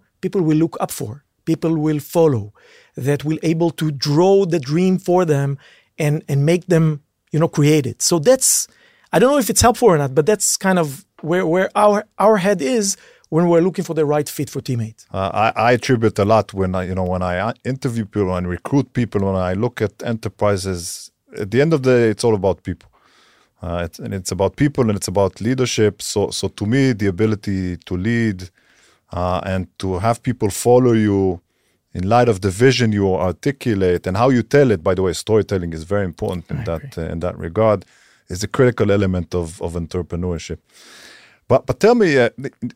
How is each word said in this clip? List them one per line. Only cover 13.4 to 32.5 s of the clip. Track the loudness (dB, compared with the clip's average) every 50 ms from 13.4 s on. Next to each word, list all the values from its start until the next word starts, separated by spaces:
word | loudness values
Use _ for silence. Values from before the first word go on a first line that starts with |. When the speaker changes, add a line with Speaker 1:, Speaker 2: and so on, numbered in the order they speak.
| 2 4
Speaker 1:
we're | 4 4
looking | 4 2 0 -4 -6
for | -4 -2
the | -2 0
right | 0 0 0 -2 -4
fit | -6 -8 -8 -6
for | -8 -8
Teammate. | -6 -4 -4 -4 -4 -6 -10 -16 _ _
Speaker 2:
Uh, | -6 -4 -4 -2 0 0 0 0 2
I, | 2 2 2
I | 2
attribute | 2 2 0 0 2 2 0 0 0
a | 2
lot | 4 4 2 2 0 -4
when | -4 -2 -2 -2
I, | -4 -4
you | -4 -4
know, | -4 -2
when | -2 -2 -2
I, | -2 -2 -2 -2
uh, | -4 -4 -6 -6 -8
interview | -8 -6 -4 -6 -4 -4 -4 -6
people | -4 -2 -2 -2 0 -2
and | -2 -4 -4
recruit | -6 -8 -4 -2 0 0 0 -2 -2
people, | -4 -4 -2 -2 -2 -2
when | 0 0
I | 0 -2 -2 -2
look | -2 -4 -4 -4 -4
at | -4 -4 -4 -8 -8
enterprises, | -6 -6 -6 -6 -10 -6 -2 0 0 0 0 -2 -4 -6 -6 -8 -10 -14 -14 -16 -20 _ _ _ _ -10 -10
at | -6 -2
the | 0 2
end | 2 2 2
of | 2 2
the | 4
day, | 4 4 4 2
it's | 2 0 0
all | 0 2
about | 2 2 0 -2 -2 _
people. | -8 -10 -10 _ _ _ _ _ _ _ _ _ _ _ _ _ _ _ _
Uh, | -10 -8 -6 -6 -6
it's, | -8 -10 -12
and | -10 -10 -10
it's | -8 -8 -6
about | -2 0 0 -2 0
people | 0 0 0 2 2 0 0
and | 0
it's | -2 -4 -2
about | 0 2 2 0 0 -2
leadership. | -4 -2 -2 0 -2 -2 0 2 2 2 0 -2
So, | -8 -6 -4 -2 -2 -2
so | -4 -6 -8 -8
to | -6 -6 -4
me, | 0 0 2 2 2 0
the | 0 0 -2
ability | 0 0 0 0 0 -2 -4 -4 -4 -2 -2 -4 -6 -8
to | -8 -8 -6 -4
lead, | -2 -2 -2 0 0 -2 -2 -4 -10 -16 _ _ _ _ _ _ _ _ _ _ _ _
uh, | -8 -4 -2 -2 -2 -2 -4
and | -4 -4 -4 -6 -8 _ -8
to | -6 -4 -4 -2
have | -2 -2 -2 -2 -4
people | -6 -4 -2 -4 -4
follow | -4 -2 2 4 4 6 6 4 4
you | 4 2 2 2 2 0 0 -2 -6 -10 _ _ _ _ _ _ _ _ _ -8
in | -6 -2 2
light | 4 4 4 4
of | 2 0
the | -2
vision | -4